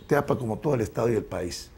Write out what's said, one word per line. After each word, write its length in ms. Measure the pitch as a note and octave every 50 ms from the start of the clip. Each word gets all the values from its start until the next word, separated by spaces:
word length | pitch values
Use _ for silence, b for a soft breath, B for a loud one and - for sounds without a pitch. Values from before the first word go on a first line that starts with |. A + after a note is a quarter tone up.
| -
Teapa 320 | - D#3 C#3+ C#3 - B2+ G2
como 220 | B2+ A2 G#2+ G#2
todo 140 | - D#3 C#3+
el 60 | B2
Estado 280 | A2 - - - A2 A#2
y 60 | A#2
el 80 | G#2+ F#2
país. 480 | - - F2 F2+ F2 - - - - -